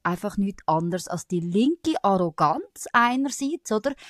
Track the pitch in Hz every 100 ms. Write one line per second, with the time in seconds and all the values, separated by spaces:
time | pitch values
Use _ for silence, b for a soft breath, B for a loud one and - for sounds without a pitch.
0 | 175 175 208 202 196 190 - 160 170 180
1 | - 170 - 180 170 196 262 349 320 320
2 | 202 190 175 156 151 247 - - - 247
3 | 240 254 277 - 277 320 - 214 277 -